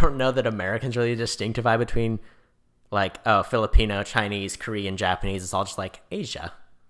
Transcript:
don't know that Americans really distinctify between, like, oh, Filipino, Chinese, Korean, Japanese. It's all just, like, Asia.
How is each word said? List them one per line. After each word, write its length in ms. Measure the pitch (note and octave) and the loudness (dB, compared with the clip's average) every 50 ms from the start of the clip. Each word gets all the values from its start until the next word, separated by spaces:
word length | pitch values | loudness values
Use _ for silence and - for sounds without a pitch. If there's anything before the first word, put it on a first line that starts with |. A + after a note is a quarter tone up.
don't 160 | E3 D#3 C#3 | 8 6 6
know 140 | C3 B2+ C3 B2+ | 4 2 2 2
that 120 | C3 B2 | 2 0
Americans 520 | A#2 A2 G2+ F#2 F#2 G#2+ A2+ C3 C3 A#2 | 0 0 -2 -2 -2 -4 -4 -4 -4 -2
really 180 | B2 A#2+ A#2 A#2+ | 0 0 0 0
distinctify 600 | A2+ A#2 A2+ - - G2+ A2 A2+ B2 A2+ A#2 A2+ | -2 -4 -4 -4 -4 -4 -4 -2 0 2 2 2
between, 420 | A2+ A#2+ - - A#2+ A#2 A2+ A2+ G#2+ - - - _ _ _ _ _ _ _ _ _ _ - | 2 2 2 2 2 2 0 -2 -4 -6 -12 -20 _ _ _ _ _ _ _ _ _ _ -4
like, 280 | - G2+ G2 F#2 - - - | -2 0 0 -2 -4 -4 0
oh, 160 | A#2 G#2+ G2 | 2 2 2
Filipino, 640 | F2+ - - A#2 A2 - - - A2 G#2+ G2+ G2 G2+ | 2 0 0 0 2 6 6 6 6 4 0 -2 -4
Chinese, 540 | - - A#2 G#2+ G2+ G#2 G2+ G2 G2 - | -2 -2 -2 -2 -2 -2 -4 -6 -6 -8
Korean, 400 | - - - A2 G#2 G2 G2 F#2+ | -10 -8 -8 -6 -4 -4 -4 -4
Japanese. 460 | F#2 G2+ F2+ F2+ - - G2 G2 F#2+ F#2 | -2 0 0 0 0 -2 -4 -4 -4 -6
It's 80 | F#2 - | -4 -4
all 100 | F#2+ G2+ | -4 -4
just, 140 | G2 - - | -4 -6 -8
like, 220 | F#2+ F#2+ - - - - | -8 -10 -10 -14 -16 -10
Asia. 400 | - G2+ F3 A#2 - - E2 F2 - - - - - - _ | -10 -8 -8 -8 -10 -10 -10 -12 -12 -14 -20 -20 -20 -20 _